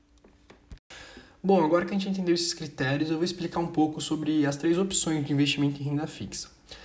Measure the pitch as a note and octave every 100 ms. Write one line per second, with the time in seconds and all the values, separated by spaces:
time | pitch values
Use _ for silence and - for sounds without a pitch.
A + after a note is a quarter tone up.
0 | _ _ - _ - - _ - - -
1 | - - - - F#3 F#3+ D#3 E3+ G3 G3+
2 | G3 F#3+ F3 E3+ - - D#3 - C3+ C#3+
3 | D#3+ D#3+ E3+ - E3+ F3 E3 D3+ D#3 D#3
4 | - D#3 D3+ D#3 C#3+ C#3+ E3+ E3+ G3 -
5 | E3 D#3 C#3 C#3+ C#3+ C#3+ C#3+ C#3+ C#3 D3
6 | E3 - G3 - - - - -